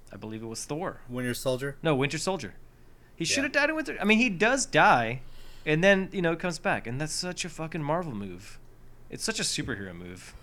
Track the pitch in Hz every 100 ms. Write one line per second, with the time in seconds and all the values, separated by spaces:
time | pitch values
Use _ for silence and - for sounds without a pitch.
0 | - 104 107 110 113 113 - 147 180 123
1 | - 123 123 120 131 127 139 139 165 139
2 | 139 160 190 185 110 - - - - -
3 | - - 165 - 285 294 294 311 302 -
4 | 196 214 247 175 214 269 - 151 190 147
5 | 113 127 - - - - - 156 190 196
6 | 190 190 170 165 180 165 202 123 110 123
7 | 151 - 180 175 180 - 160 170 143 160
8 | 170 110 101 90 98 - - - - -
9 | - - - 220 160 - 139 107 98 87
10 | 90 90 - -